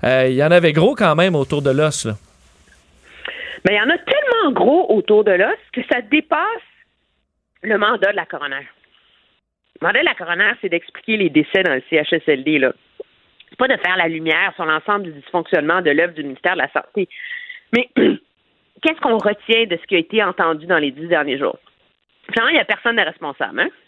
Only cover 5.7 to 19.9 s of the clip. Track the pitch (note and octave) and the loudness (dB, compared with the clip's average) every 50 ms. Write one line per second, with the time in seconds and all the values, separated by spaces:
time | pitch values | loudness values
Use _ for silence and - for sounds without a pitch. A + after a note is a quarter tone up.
5.7 | - B3 B3 - C#4+ B3 A#3+ G3+ - D#4 D4+ _ - D4+ E4+ G#4 A#4 - - _ | -10 -10 -4 -2 -2 -2 -2 0 -2 -2 0 _ -2 -2 -2 -4 -6 -8 -12 _
6.7 | _ _ _ _ _ _ _ _ _ _ _ _ _ _ _ _ _ _ - G#3+ | _ _ _ _ _ _ _ _ _ _ _ _ _ _ _ _ _ _ -4 -2
7.7 | A3 G3+ G3+ G#3 B3 A3 - G3 G3+ G3 E3 _ - D3 C#3+ C#3+ C3+ C3+ C#3 - | 0 2 2 2 2 2 0 0 0 -2 -6 _ -10 -10 -8 -8 -8 -10 -12 -14
8.7 | - _ _ _ _ _ _ _ _ _ _ _ _ _ _ _ _ _ _ _ | -20 _ _ _ _ _ _ _ _ _ _ _ _ _ _ _ _ _ _ _
9.7 | _ - - E3+ G3 A#3+ D4+ F4 - - F3+ E3 F3 F3 G3+ G3 A3+ - - F#3+ | _ -4 -2 0 0 0 0 0 -2 -4 -6 -6 -2 0 0 -2 -2 -4 -6 -4
10.7 | E3+ E3+ - - _ - - - A3 G#3+ G3 E3 B2+ D3+ D3+ - - F#3+ F#3+ F3+ | -4 -4 -6 -6 _ -18 -6 -4 -2 0 0 2 2 2 2 4 2 0 2 2
11.7 | C#3 B2+ - - - D#3 D3+ - - D#3+ - - D3+ C3 C3 D3+ D#3 D3 C3 B2+ | 0 -2 -4 -2 -2 0 0 0 -2 -2 0 0 0 0 0 -2 0 2 2 0
12.7 | - _ _ _ _ _ - _ _ _ _ _ _ _ - _ - _ B3+ B3+ | -2 _ _ _ _ _ -20 _ _ _ _ _ _ _ -20 _ -4 _ 0 0
13.7 | C4 - - F3 F#3 F#3 F3 D#3+ E3 D#3+ D#3+ D#3+ D#3 D#3+ F#3 G3 E3+ - F3 D#3 | 0 -2 0 -2 0 0 0 -2 -2 -4 -2 0 0 2 0 -2 -2 -4 -2 0
14.7 | D#3 D3+ - - G#3 G#3 G3+ F3 D#3 C#3+ C3+ - - F3+ D#3+ - - E3+ D3 D3+ | 0 -2 0 -2 -2 -2 -2 -6 -12 -16 -18 -6 -4 -4 -4 0 0 0 2 2
15.7 | E3 F#3 F3+ D#3 C#3+ D3 E3 F3 E3+ D#3 D3 C#3+ C3 - - F3+ F#3 F3 C3+ C#3+ | 0 0 2 2 2 2 2 0 -2 -8 -10 -10 -10 -4 -4 -4 -2 -2 -4 -2
16.7 | - C#3+ - - _ G#3 F#3 - - - - - - - - - - - _ _ | -4 -6 -6 -4 _ -4 -4 -4 -6 -18 -16 -14 -14 -14 -14 -16 -20 -20 _ _
17.7 | - A#3 B3 B3 _ - - - - - _ _ _ _ _ _ _ _ _ _ | -2 -2 -2 0 _ 2 2 2 2 0 _ _ _ _ _ _ _ _ _ _
18.7 | _ _ - D#4+ D#4+ D#4+ - C#4+ A3+ A3 G3 G#3 G#3 - - - A3+ A3+ A3+ G#3+ | _ _ -2 -2 -2 0 0 0 0 2 2 0 -2 -2 -2 0 2 2 2 0
19.7 | F3 E3 - - | -2 -8 -4 -2